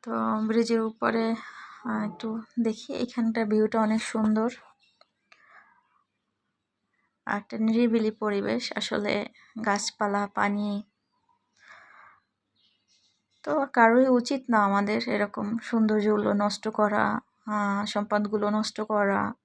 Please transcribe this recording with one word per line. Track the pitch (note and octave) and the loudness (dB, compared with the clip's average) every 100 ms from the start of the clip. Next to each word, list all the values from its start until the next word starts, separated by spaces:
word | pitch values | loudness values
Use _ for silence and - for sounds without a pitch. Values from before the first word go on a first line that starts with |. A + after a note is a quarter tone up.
তো | - A3+ A3 A3 | -4 -2 0 0
ব্রিজের | A3 A3 A3+ A3+ | 0 0 2 0
উপরে, | A3 A3 A#3 A3+ A3+ A3+ - - - - | -2 -2 0 0 0 -4 -8 -18 -20 -14
আহ, | A#3 G#3+ | -6 -4
একটু | G#3+ - A3+ A3+ A3 - | -4 -6 -8 -8 -6 -2
দেখি, | A3+ A3+ - | -2 -2 -8
এখানটার | C#4 A#3+ B3 A3+ A3+ A3 | -6 -4 0 0 0 0
ভিউটা | G#3+ G#3+ A3 | 2 2 2
অনেক | G#3+ A3 | 2 0
সুন্দর, | - A3 A3 G#3+ A3+ B3 - _ _ _ _ _ _ - - - _ _ _ _ _ _ _ _ _ _ _ _ _ _ _ _ - | -2 0 2 2 0 -4 -20 _ _ _ _ _ _ -20 -20 -20 _ _ _ _ _ _ _ _ _ _ _ _ _ _ _ _ -6
একটা | G#3 - A3+ | -6 -6 -2
নিরিবিলি | A3 A3 A#3+ A3+ G#3+ | 0 4 4 2 0
পরিবেশ। | G#3+ G#3+ G3+ G#3 A#3 A#3+ | -2 -2 -2 -2 -2 -4
আসলে | - - G#3+ G#3 G#3 - _ - - | -8 -4 -2 0 -2 -4 _ -18 -6
গাছপালা, | A3 G3+ - - G#3 G3+ G3+ | -2 -2 -4 -4 -2 -2 -2
পানি, | G#3 G3+ G3+ G#3 G#3 G#3+ _ _ _ _ _ _ _ - - - - - _ _ _ _ _ _ _ _ _ _ _ _ _ | -2 -2 0 -4 -6 -10 _ _ _ _ _ _ _ -20 -20 -20 -20 -20 _ _ _ _ _ _ _ _ _ _ _ _ _
তো | - D4+ C4+ | -2 -2 0
কারোই | B3+ A3+ A#3 C4 | 4 6 6 6
উচিত | B3 A#3+ C#4 C4 | 4 2 -4 0
না | A3+ | 2
আমাদের | G3+ G3 G3+ A3 A#3+ | 4 2 0 -2 -2
এরকম | G#3+ G#3 - G3+ A3+ | -2 -2 -4 -6 -6
সৌন্দর্যগুলো | - A#3 A3 G#3+ G#3 G#3 G#3 | -2 0 2 2 2 2 2
নষ্ট | G3+ G#3 G3+ A3 | 2 0 -2 -6
করা, | A3 G#3 G#3 G#3 A3 _ _ - | 0 2 2 0 -2 _ _ -6
আহ, | G#3 G3+ G3 | -2 0 -2
সম্পদগুলো | G#3 G#3 G#3 G#3 G#3 G#3+ G#3 | -2 -4 0 0 0 0 0
নষ্ট | G#3+ G#3+ - | 0 -2 -6
করা। | G#3+ G#3+ G3+ G3 G#3 A#3 | -2 2 2 2 -2 -6